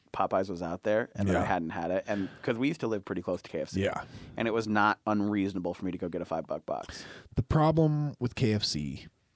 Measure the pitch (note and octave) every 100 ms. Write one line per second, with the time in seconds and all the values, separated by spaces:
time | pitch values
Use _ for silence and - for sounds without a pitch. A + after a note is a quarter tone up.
0 | _ - F2+ G2 G2 F2 E2+ F2+ G#2+ G#2+
1 | B2 - G2 F2+ F#2+ F#2 E2 D#2+ E2+ F#2+
2 | F#2+ G2+ F#2+ - - A#2 C#3 E3 A#2+ G#2+
3 | - F#2 F2 F2+ - E2 - F#2+ G2 -
4 | - - - - A2+ A2+ A2 G#2+ G#2 G#2
5 | - G#2+ G2+ G#2 G2 F#2+ E2+ F2 F#2 F2
6 | F2 E2+ E2+ E2 D#2 D#2 - - - -
7 | - - - - - D#3 D#3 D#3+ D#3 D3+
8 | D3 - B2 - A#2+ G#2+ - D#2 D2 C2+
9 | - - _